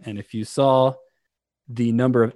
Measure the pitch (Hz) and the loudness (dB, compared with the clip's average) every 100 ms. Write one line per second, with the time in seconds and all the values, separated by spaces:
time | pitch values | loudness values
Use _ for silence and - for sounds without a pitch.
0 | - 104 - 113 107 - 135 131 131 131 | -14 -12 -10 -10 -8 0 2 4 2 -2
1 | _ _ _ _ _ _ - 117 117 117 | _ _ _ _ _ _ -14 -4 -2 0
2 | 127 123 113 | 2 2 0